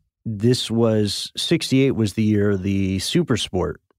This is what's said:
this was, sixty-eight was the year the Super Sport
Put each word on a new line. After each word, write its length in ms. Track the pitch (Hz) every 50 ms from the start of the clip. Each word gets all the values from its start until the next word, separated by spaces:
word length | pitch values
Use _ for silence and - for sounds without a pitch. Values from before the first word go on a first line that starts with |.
| _ _ _ _ -
this 440 | 113 107 98 110 123 127 - - -
was, 600 | 113 113 117 113 110 107 104 98 - - - - -
sixty-eight 540 | - - - 170 160 - - 135 135 135 131 85
was 180 | 110 110 101 -
the 100 | 113 107
year 320 | 107 104 101 101 104 101
the 420 | 92 90 98 98 98 98 95 95 92
Super 380 | - - - 175 156 - 117
Sport 440 | - - - - 90 80 78 - - _ _ _